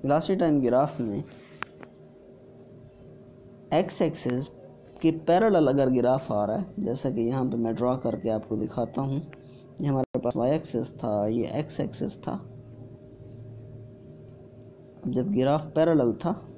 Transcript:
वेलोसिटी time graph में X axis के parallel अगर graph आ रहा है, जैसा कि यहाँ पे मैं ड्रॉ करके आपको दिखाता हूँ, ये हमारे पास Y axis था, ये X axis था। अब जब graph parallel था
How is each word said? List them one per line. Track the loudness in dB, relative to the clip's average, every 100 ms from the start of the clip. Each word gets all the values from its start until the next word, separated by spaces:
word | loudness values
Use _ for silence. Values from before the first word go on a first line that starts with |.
वेलोसिटी | 4 2 2 2
time | 4 4
graph | 4 4 2 0
में | -4 -4 -6 -14 -20 -16 -16 -16 -20 -20 -20 -20 -20 -20 -20 -20 -20 -20 -20 -20 -20 -20 -20 -20 -20 -20 -2
X | 0 0 0
axis | -2 0 -4 -4 -6 -12 -20 -20 -20 0
के | 0
parallel | 2 2 4 6 6 6
अगर | 4 4
graph | 4 4 2 0
आ | 0 0
रहा | -2
है, | -4 -4
जैसा | -4 -2 -2
कि | 0
यहाँ | 0 0 0
पे | 0
मैं | -2 0
ड्रॉ | 0 0
करके | -2 -2 0
आपको | -2 -2 -4
दिखाता | -2 -2 -4 -2
हूँ, | -2 -4 -6 -16 -20 -20 -20 -4
ये | 0
हमारे | 0 0 -2
पास | -2 0
Y | 2
axis | 0 0 -4 -4
था, | -6 -2 0 0
ये | 0 0
X | -2 -4 -4
axis | -6 -4 -6 -6 -8
था। | -8 -10 -18 -18 -18 -18 -18 -20 -20 -18 -16 -16 -16 -16 -16 -18 -18 -20 -20 -20 -20 -20 -20 -20 -20 -20 -10 -4
अब |
जब | -2 0
graph | 2 2 2 0 2
parallel | 4 6 4
था | 2 -2 -4 -8